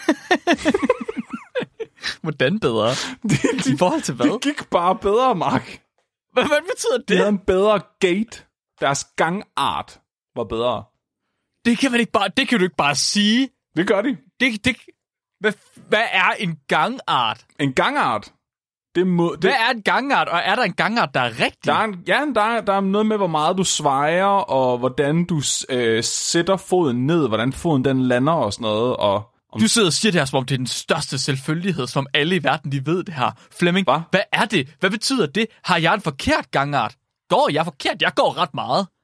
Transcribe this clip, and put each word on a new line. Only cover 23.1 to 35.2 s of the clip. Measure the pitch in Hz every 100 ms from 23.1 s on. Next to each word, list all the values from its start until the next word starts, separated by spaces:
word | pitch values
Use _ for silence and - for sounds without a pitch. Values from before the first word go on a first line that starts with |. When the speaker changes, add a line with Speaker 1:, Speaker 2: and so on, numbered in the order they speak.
| 214
Speaker 2:
hvor | 190
meget | 156 156 185
du |
svejer, | 185 - 151 135 147 170 196
og | 196 - 131 127 123
hvordan | 127 127 143 160 175
du | 160
s-, | 131 - -
øh, | 127 117 113
sætter | 113 - - 170 170 160
foden | - 180 160 120 131
ned, | 170 135
hvordan | 107 120
foden | - 175 143 135
den | 131
lander | 127 123 135
og | 165 110
sådan | -
noget, | 113 107 120 123
og | 104 101 104 _ _ -
Speaker 1:
Du | 220
sidder | 233 196
og |
siger | 143 220
det | 170
her, | 131
som | 139
om | 127
det | 131
er |
den | 123
største | - - 165 147 135
selvfølgelighed, | 135 135 - 160 190 170 -
som | - 135
alle | 156 151 185
i |
verden, | 135 156 151
de | 139 135
ved | 180
det | 170
her. | 156 120 - - -
Flemming, | 175 180 190
Speaker 2:
Hva? | 139 165
Speaker 1:
hvad | 185 156
er | - 226
det? | 190 131 -
Hvad | 190
betyder | 220 - 269